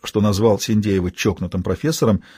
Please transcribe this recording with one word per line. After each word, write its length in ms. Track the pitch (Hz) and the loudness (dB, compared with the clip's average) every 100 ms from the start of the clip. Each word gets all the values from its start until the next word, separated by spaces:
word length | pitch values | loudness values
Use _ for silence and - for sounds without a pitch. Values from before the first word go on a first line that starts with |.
что 180 | - 110 | -6 0
назвал 380 | 104 98 113 101 | 0 2 2 2
Синдеева 520 | - 107 104 95 90 | 0 0 2 0 -2
чокнутым 520 | - 110 90 87 90 | -2 -2 -2 -4 -4
профессором, 580 | 90 92 147 160 117 95 - | -4 -2 -2 0 2 0 -2